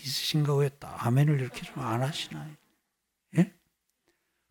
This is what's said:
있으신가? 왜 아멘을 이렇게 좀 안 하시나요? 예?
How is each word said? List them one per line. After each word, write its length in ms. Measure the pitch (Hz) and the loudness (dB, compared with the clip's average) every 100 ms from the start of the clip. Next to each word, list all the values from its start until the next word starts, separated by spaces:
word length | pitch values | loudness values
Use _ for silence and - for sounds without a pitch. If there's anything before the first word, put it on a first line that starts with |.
있으신가? 500 | 135 135 - 156 147 143 | -8 -6 -2 0 2 2
왜 140 | 143 - | 0 -2
아멘을 600 | - 87 117 127 151 143 | -14 -4 2 4 6 4
이렇게 220 | 123 - | 0 -8
좀 200 | - - | -12 -8
안 200 | 120 113 | -4 -2
하시나요? 480 | 135 160 - 156 151 151 _ _ _ _ _ _ _ 143 | -2 -4 -8 -10 -12 -16 _ _ _ _ _ _ _ 2
예? 140 | 185 - _ _ _ _ _ _ _ _ _ | 2 0 _ _ _ _ _ _ _ _ _